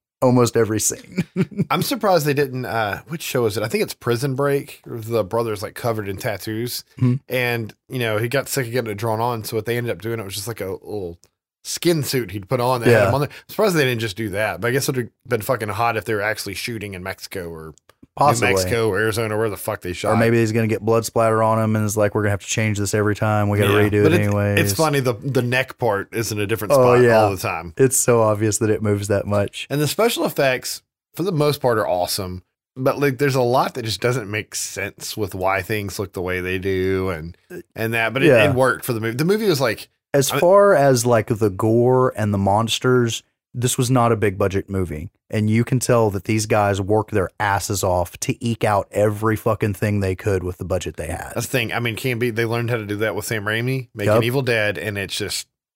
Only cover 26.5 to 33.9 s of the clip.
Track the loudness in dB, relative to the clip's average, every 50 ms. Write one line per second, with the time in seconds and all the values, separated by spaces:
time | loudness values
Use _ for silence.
26.5 | -2 -4 0 2 4 6 6 6 6 6 6 6 6 6 4 4 2 -2 -4 -6
27.5 | -6 -6 -8 -8 0 2 2 2 4 2 2 4 4 4 4 4 2 2 0 0
28.5 | 0 0 0 0 0 0 0 0 0 0 0 0 0 0 0 0 0 0 0 -2
29.5 | -6 -12 -10 -6 -2 -2 -2 -2 0 0 0 0 0 0 -4 -4 0 0 0 0
30.5 | 0 -2 -4 -8 -10 -12 _ _ _ _ _ _ -10 -6 -4 -2 0 2 2 2
31.5 | 0 2 0 0 2 2 0 0 0 -2 -2 -2 -4 -6 -6 -8 -8 -12 _ _
32.5 | _ _ _ _ -10 -2 0 0 0 2 0 0 0 0 0 0 2 2 2 2
33.5 | 2 2 0 0 -4 -6 -6 -6